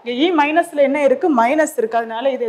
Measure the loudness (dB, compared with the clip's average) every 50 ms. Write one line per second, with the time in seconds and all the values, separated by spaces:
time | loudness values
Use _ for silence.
0 | -10 -8 -2 0 0 0 2 2 2 2 2 0 0 0 0 0 0 2 2 2
1 | 2 2 2 2 0 0 2 2 2 2 2 0 0 -2 -2 -4 -4 -2 -2 -4
2 | -4 -4 -8 -4 -2 -2 -2 -2 -4